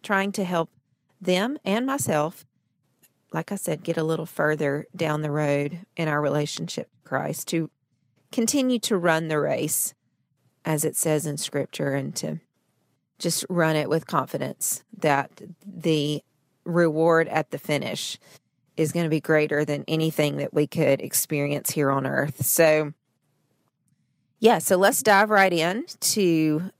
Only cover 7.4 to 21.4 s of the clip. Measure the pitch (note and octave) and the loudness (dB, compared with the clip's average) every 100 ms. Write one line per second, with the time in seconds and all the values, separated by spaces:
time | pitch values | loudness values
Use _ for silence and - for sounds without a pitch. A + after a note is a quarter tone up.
7.4 | - E3 D#3 _ _ _ _ _ _ - | -4 -4 -4 _ _ _ _ _ _ -2
8.4 | A#3 C#4+ B3+ B3 - G3+ E3+ D#3+ D#3+ D3+ | 0 2 2 0 0 2 2 2 2 0
9.4 | D3 - D3+ - - _ _ _ _ _ | 0 0 -2 -2 -4 _ _ _ _ _
10.4 | _ _ - D#3 D#3 - D#3+ D#3 D3+ D3 | _ _ -4 -2 -2 -2 0 0 -2 -6
11.4 | - C#3+ - - D3 C#3 C3+ - D#3 D#3+ | -6 -4 -6 -4 -2 -2 -4 -6 -6 -8
12.4 | _ _ _ _ _ _ _ _ F3 E3 | _ _ _ _ _ _ _ _ -4 -4
13.4 | - E3+ D#3+ D#3 C#3+ D#3+ - D#3 C3 - | -2 0 2 2 0 -2 0 -4 -2 -6
14.4 | C3+ - - - _ - D#3 C#3 C#3 - | -6 -6 -6 -6 _ -2 2 2 0 -12
15.4 | - F3 G3+ F3+ E3 D#3 D3 D3 _ _ | -20 -18 -16 -4 0 0 0 -4 _ _
16.4 | _ _ - E3+ E3+ D#3 E3 E3 D#3+ D#3 | _ _ -4 2 2 4 4 4 2 -2
17.4 | D#3 C#3+ - D3 B2 - - - _ - | -2 -8 -2 -2 -2 -6 -8 -12 _ -20
18.4 | _ _ _ - D#3 E3+ E3 D#3 - D#3 | _ _ _ -2 -2 0 0 -2 2 2
19.4 | D3+ D3 D3 D3 - D#3+ D#3+ D#3 D3 C#3+ | 4 0 0 -4 -2 -2 0 0 0 0
20.4 | C#3+ - D3+ - C#3+ C#3 - - - D3+ | -2 0 0 0 2 2 0 -4 -2 -2